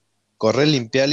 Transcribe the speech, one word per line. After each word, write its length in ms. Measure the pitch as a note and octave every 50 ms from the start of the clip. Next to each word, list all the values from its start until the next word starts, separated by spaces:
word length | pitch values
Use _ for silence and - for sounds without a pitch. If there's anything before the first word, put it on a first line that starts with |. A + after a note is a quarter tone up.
| _ _ _ _ _ _ _ _
correr, 300 | G2+ A2 A2 B2 D3 D3+
limpiar 420 | D#3 C3 A#2 A2+ - C3 C3+ C#3+